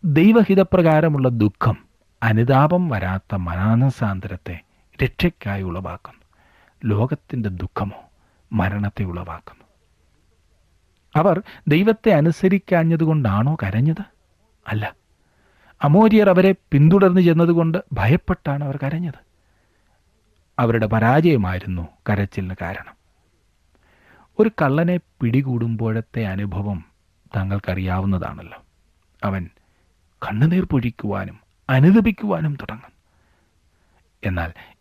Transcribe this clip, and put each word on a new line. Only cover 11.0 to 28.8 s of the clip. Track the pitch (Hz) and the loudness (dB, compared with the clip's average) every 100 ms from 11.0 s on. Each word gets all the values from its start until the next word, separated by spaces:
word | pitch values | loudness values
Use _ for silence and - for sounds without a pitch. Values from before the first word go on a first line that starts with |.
| _ 156 | _ 0
അവർ | 180 170 - - - | 2 0 -4 -8 0
ദൈവത്തെ | 151 202 220 226 | 2 2 2 2
അനുസരിക്കാഞ്ഞതുകൊണ്ടാണോ | 170 156 165 190 196 - 175 165 165 160 156 120 98 127 156 | 4 2 2 0 0 0 0 2 0 2 0 0 0 0 -2
കരഞ്ഞത്? | 101 104 143 160 202 _ _ _ _ _ - | -4 0 0 -2 -8 _ _ _ _ _ -8
അല്ല. | 107 - - _ _ _ _ _ _ _ _ | -8 -8 -12 _ _ _ _ _ _ _ _
അമോര്യർ | 143 165 220 214 202 | 2 4 6 6 4
അവരെ | 180 190 185 _ | 4 4 2 _
പിന്തുടർന്ന് | 143 151 190 190 180 | 4 6 6 4 4
ചെന്നതുകൊണ്ട് | 170 160 170 170 165 170 - | 4 4 2 2 0 -2 -6
ഭയപ്പെട്ടാണ് | 127 101 165 - 180 - 143 | -4 0 0 0 -6 -4 -6
അവർ | 143 143 | -6 -6
കരഞ്ഞത്. | 139 160 175 - _ _ _ _ _ _ _ _ _ _ _ _ _ - | -6 -6 -8 -10 _ _ _ _ _ _ _ _ _ _ _ _ _ -4
അവരുടെ | 120 113 107 | 0 0 0
പരാജയമായിരുന്നു | 110 113 139 170 139 95 92 - 90 85 _ - | 0 2 4 4 2 0 -4 -6 -8 -10 _ -4
കരച്ചിലിന് | 104 98 - 92 95 | -2 -2 -6 -10 -8
കാരണം. | 85 95 - _ _ _ _ _ _ _ _ _ _ _ _ _ _ - | -10 -12 -16 _ _ _ _ _ _ _ _ _ _ _ _ _ _ -2
ഒരു | 220 | -2
കള്ളനെ | - 143 143 170 180 | 0 -2 0 -2 -4
പിടികൂടുമ്പോഴത്തെ | _ _ 120 123 135 120 117 113 113 110 110 - 107 | _ _ -2 -2 -2 -4 -4 -4 -4 -6 -8 -8 -6
അനുഭവം | 95 101 90 101 95 - _ _ _ _ - | -6 -8 -8 -8 -8 -12 _ _ _ _ -8
താങ്കൾക്കറിയാവുന്നതാണല്ലോ. | 95 101 - 92 92 92 98 92 - - - - _ _ | -6 -6 -6 -6 -4 -4 -2 -4 -6 -14 -20 -20 _ _